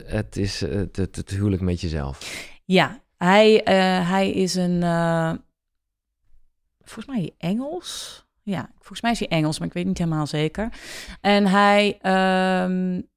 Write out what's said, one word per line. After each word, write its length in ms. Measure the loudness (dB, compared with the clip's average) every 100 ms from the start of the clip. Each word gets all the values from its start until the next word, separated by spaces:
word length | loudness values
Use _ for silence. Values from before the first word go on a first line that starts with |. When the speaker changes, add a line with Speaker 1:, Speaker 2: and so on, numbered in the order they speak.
| -8
Speaker 1:
het 320 | -6 -6 -4
is, 240 | -4 -2
eh, 140 | -4 -2
het, 200 | -4 -4
het, 200 | -6 -6
het 140 | -8
huwelijk 320 | -2 0 0
met 200 | 0 -2
jezelf. 380 | -4 -4 -6 -8 -12 -14 -16 -14 0
Speaker 2:
Ja, 340 | 2 2 -4 _ -4
hij, 460 | 4 6 8 6
eh, 460 | 4 2 4 2 0
hij 220 | 0 0
is 240 | 0 -2 0
een, 280 | 0 0
eh, 480 | 0 0 0 0 -2 -4 _ _ _ _ _ _ _ _ _ -20 _ _ _ _
volgens 320 | -20 -16 -8 -4
mij 140 | -6 -6
Engels. 840 | -4 -4 -4 -8 -10 -12 -14 -18 _ _
Ja, 260 | -8 -6 -8 _
volgens 240 | -20 -6
mij 100 | -2
is 80 | -2
hij 80 | -2
Engels, 320 | 0 0 -2
maar 80 | -6
ik 60 |
weet 120 | -4 -4
niet 120 | -2
helemaal 300 | -2 -2 -2
zeker. 420 | -2 -2 -4 -8 -8 -16 -16 -16 -4
En 240 | 2 4 4
hij, 500 | 6 6 6 4 0
ehm, 1000 | 0 2 2 2 2 2 0 -2 -2 -4 -8